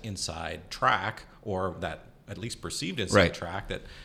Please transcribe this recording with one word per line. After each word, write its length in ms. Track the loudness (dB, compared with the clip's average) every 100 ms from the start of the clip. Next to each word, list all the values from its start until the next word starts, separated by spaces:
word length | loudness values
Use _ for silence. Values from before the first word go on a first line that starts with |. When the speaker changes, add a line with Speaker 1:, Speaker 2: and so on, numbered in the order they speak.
Speaker 1:
inside 640 | -8 -6 -6 -6 -6 -8 -10
track, 540 | 0 4 4 2 -6 -12 -12
or 320 | -4 0 0 -2
that 240 | -4 -6 -12 -20 -12
at 100 | -8
least 220 | -6 -6
perceived 400 | -6 -4 -4 -2
inside 160 | 6 8
Speaker 2:
Right. 160 | 8
Speaker 1:
track 320 | 6 -4 -6 -4
that, 120 | -6 -8 -12